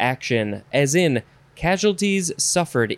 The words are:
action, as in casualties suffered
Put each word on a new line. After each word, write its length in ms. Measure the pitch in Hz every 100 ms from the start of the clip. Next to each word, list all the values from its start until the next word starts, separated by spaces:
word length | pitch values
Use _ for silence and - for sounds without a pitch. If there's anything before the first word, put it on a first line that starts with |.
action, 600 | 123 131 - 117 104 104 -
as 220 | 135 139
in 280 | 170 170 120 - _ _ -
casualties 760 | 165 190 208 190 202 196 175 -
suffered 540 | - 180 170 123 110